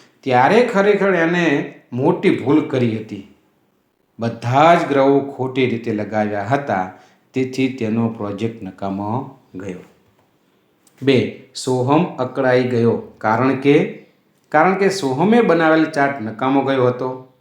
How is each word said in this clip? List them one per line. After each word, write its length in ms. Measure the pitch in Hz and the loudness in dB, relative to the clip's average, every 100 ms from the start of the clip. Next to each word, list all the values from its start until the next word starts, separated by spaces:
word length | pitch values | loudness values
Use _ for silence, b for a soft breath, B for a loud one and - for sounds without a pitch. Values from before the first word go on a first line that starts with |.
| B _ | B _
ત્યારે 480 | 135 123 135 214 247 | 0 4 6 4 4
ખરેખર 400 | 190 202 196 196 | 2 2 2 2
એને 680 | 175 165 175 165 139 98 - _ | 2 0 0 0 0 -2 -10 _
મોટી 460 | 120 147 175 190 - | -2 0 2 0 0
ભૂલ 300 | 117 156 - | 2 0 0
કરી 280 | 131 117 110 | 0 -2 -2
હતી. 380 | 107 101 - _ _ _ _ _ _ _ _ - | -8 -14 -16 _ _ _ _ _ _ _ _ -8
બધા 560 | 113 113 120 135 160 170 | -8 -6 -2 4 6 6
જ 120 | 156 | 2
ગ્રહો 320 | 139 135 139 | 2 4 2
ખોટી 460 | 143 - 127 131 123 | 0 -6 -6 -2 -2
રીતે 280 | 117 117 | -2 -4
લગાવ્યા 500 | 107 107 107 104 104 | -6 -4 -4 -2 -4
હતા. 480 | 101 117 - 98 92 b b b _ | -2 -2 -2 -4 -4 b b b _
તેથી 360 | 131 131 - 131 | -6 -4 -2 -4
તેનો 400 | 127 110 113 117 | -4 -4 0 -2
પ્રોજેક્ટ 540 | 113 101 98 113 - | -4 -8 -6 -8 -8
નકામો 760 | 95 - 98 98 104 120 139 - _ - | -14 -10 -8 -6 -6 -6 -8 -16 _ -14
ગયો. 240 | 98 90 - _ _ _ _ _ _ _ _ _ _ _ | -12 -14 -18 _ _ _ _ _ _ _ _ _ _ _
બે, 480 | 131 127 - - - - | 2 2 0 -6 -16 -10
સોહમ 600 | - 127 123 151 180 - | -4 -2 0 0 0 -4
અકળાઈ 480 | 127 - 127 127 | -6 -2 0 2
ગયો. 320 | 120 117 117 101 - - | 0 0 0 0 -6 -6
કારણ 380 | 107 113 131 135 | -2 0 2 2
કે, 500 | 143 151 190 - - _ _ _ _ | 2 2 2 -6 -20 _ _ _ _
કારણ 280 | 151 170 190 | 2 2 2
કે 120 | 196 | 0
સોહમે 520 | - 139 131 185 233 | -2 -4 -2 2 2
બનાવેલ 440 | 208 170 160 160 156 | 4 2 2 2 2
ચાર્ટ 360 | 147 139 139 | 0 -2 -2
નકામો 400 | 110 110 131 139 | -10 -4 -2 0
ગયો 260 | 131 135 123 | 0 0 0
હતો. 460 | 123 127 131 - _ | 0 -6 -10 -16 _